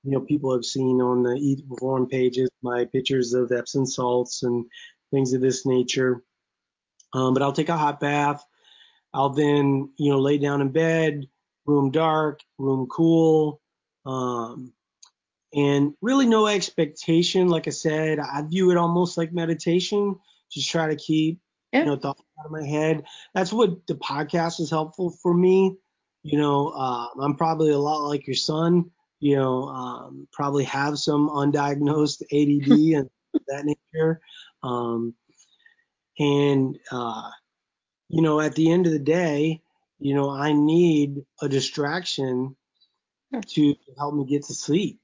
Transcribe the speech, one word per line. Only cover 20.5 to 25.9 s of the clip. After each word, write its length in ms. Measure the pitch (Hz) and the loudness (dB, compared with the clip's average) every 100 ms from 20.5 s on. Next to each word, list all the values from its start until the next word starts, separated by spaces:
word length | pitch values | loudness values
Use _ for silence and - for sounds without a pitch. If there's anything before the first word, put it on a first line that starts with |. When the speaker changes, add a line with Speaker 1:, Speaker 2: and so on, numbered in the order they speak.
| 147 135 | -8 -4
Speaker 1:
try 180 | 170 156 | -2 -2
to 80 | |
keep, 440 | 151 - 156 156 175 _ _ _ | -4 -2 0 0 -4 _ _ _
Speaker 2:
Yeah. 60 | 262 | -2
Speaker 1:
you 40 | 220 | 0
know, 80 | 139 | -2
thoughts 240 | 139 139 _ - | -6 -10 _ -20
out 60 | |
of 60 | 156 | -14
my 140 | 156 | -10
head. 380 | 143 151 156 156 - - - | -4 -2 0 0 -6 -20 -8
That's 180 | 190 185 | -4 -2
what 340 | 220 214 170 | 2 0 0
the 100 | - | -8
podcast 640 | 147 - 143 156 175 165 170 | -8 -6 -6 -2 -2 -2 -4
is 100 | 151 | -4
helpful 400 | 160 156 - 175 | -2 -4 -6 -6
for 240 | 160 180 | -2 0
me. 420 | 175 185 190 190 190 _ | 4 6 6 4 0 _